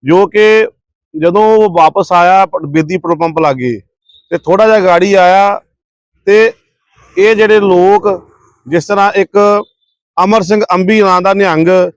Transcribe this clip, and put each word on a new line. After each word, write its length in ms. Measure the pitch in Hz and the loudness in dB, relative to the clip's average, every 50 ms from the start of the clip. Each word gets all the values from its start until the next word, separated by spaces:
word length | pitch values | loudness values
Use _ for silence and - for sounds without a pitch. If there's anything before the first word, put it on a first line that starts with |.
| - | 0
ਜੋ 220 | 131 160 185 202 | 0 0 2 0
ਕਿ 400 | - - 208 214 214 214 220 220 - _ _ _ _ _ _ _ _ - | 0 0 0 2 2 2 2 0 -2 _ _ _ _ _ _ _ _ -10
ਜਦੋਂ 300 | 156 156 175 175 202 214 220 220 | -4 -2 -2 0 2 2 2 2
ਉਹ 120 | 214 214 202 165 175 | 2 0 0 0 -4
ਵਾਪਸ 340 | 160 160 - 202 190 - | -4 -4 -4 -6 -4 0
ਆਇਆ 340 | 180 175 175 180 185 190 196 | 0 0 2 2 2 2 0
ਪ-, 200 | - 190 180 160 | 0 -4 -10 -10
ਬੇਦੀ 300 | 147 143 160 160 151 180 | -4 -4 -4 -4 -2 -6
ਪੈਟਰੋਲ 220 | 180 - 170 170 156 | -6 -4 -4 -4 -4
ਪੰਪ 200 | 170 165 156 160 | -4 -6 -4 -2
ਲਾਗੇ 400 | 160 151 135 131 123 127 117 101 _ _ _ _ _ _ _ _ _ _ | -2 -2 -2 -4 -4 -6 -6 -8 _ _ _ _ _ _ _ _ _ _
ਤੇ 80 | 165 160 | -10 -8
ਥੋੜਾ 280 | _ 156 175 196 220 | _ -2 0 0 2
ਜਿਹਾ 140 | 220 220 214 | 2 2 0
ਗਾੜੀ 340 | 185 185 175 170 180 202 196 | 2 0 0 0 0 0 2
ਆਇਆ 460 | 190 180 180 185 196 196 202 202 - _ _ _ _ _ _ _ _ _ _ _ _ _ | 2 2 2 2 2 2 0 -2 -6 _ _ _ _ _ _ _ _ _ _ _ _ _
ਤੇ 260 | 196 202 214 220 226 - _ _ _ _ _ _ _ _ _ _ _ _ 180 | 0 2 2 2 0 -2 _ _ _ _ _ _ _ _ _ _ _ _ 0
ਇਹ 160 | 196 214 226 | 0 2 2
ਜਿਹੜੇ 240 | 208 220 208 214 214 | 2 2 2 2 2
ਲੋਕ, 680 | 202 196 185 180 180 190 202 208 202 208 190 175 - _ _ _ _ _ _ _ _ | 2 2 2 2 2 2 2 2 0 -2 -6 -6 -10 _ _ _ _ _ _ _ _
ਜਿਸ 200 | 123 147 170 151 | -6 -6 -6 -4
ਤਰ੍ਹਾਂ 260 | - 202 196 196 202 | -2 -2 -2 0 0
ਇੱਕ 500 | 202 196 196 - - 202 208 208 208 208 - _ _ _ _ _ _ _ _ _ _ - 180 | 0 -2 -4 -2 0 0 0 0 0 -2 -4 _ _ _ _ _ _ _ _ _ _ -4 -2
ਅਮਰ 180 | 196 214 220 | 0 0 0
ਸਿੰਘ 200 | 190 165 214 208 202 - 180 | 0 0 -2 -2 -2 -2 -2
ਅੰਬੀ 260 | 180 185 180 220 214 | -2 0 0 0 0
ਨਾਂ 200 | 208 190 185 180 | 2 2 0 0
ਦਾ 100 | 180 196 196 | 0 0 0
ਨਿਹੰਗ 340 | 196 202 185 160 156 165 170 185 185 180 175 - | 0 0 0 0 0 0 2 2 0 0 -2 -4